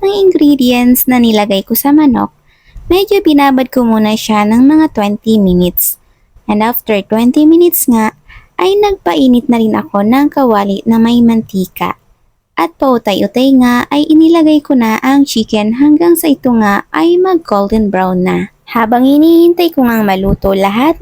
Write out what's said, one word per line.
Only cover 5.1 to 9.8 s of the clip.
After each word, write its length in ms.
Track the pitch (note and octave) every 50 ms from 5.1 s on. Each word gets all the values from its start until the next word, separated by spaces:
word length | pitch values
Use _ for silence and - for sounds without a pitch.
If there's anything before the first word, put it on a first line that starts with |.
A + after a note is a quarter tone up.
| G#3 - - A3 A3 G#3+
minutes. 640 | G3 F#3 F3+ F3+ F3+ F3 - - - - - - _ _ _ _ _ _ _ - _ -
And 160 | G#3 G#3 G#3+
after 320 | A#3 A#3+ - - - G#3+ G3
twenty 440 | - - G#3+ A3 A#3+ B3 C4+ D4 D4+
minutes 440 | D#4 E4 E4+ F4 F4 - - - -
nga, 240 | A#3 A3+ A3 G#3+ - _ _ - - - - _ _ -
ay 200 | F4+ F#4+ G4+ G#4
nagpainit 720 | G#4 G#4 G4 - _ F4 - D#4 C4+ B3+ B3 A#3+ - -
na 80 | A#3 A#3
rin 160 | A3+ A3 G#3+
ako 280 | G#3